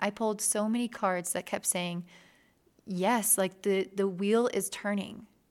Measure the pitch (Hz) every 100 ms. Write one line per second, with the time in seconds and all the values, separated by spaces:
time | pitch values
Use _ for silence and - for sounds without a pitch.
0 | 202 208 220 208 - 214 214 233 233 -
1 | 196 180 175 - - 196 - 180 175 175
2 | 175 - - _ _ _ _ _ - 180
3 | 190 240 196 - 190 185 202 190 185 -
4 | 196 175 202 226 240 196 196 - 208 202
5 | - - - _ _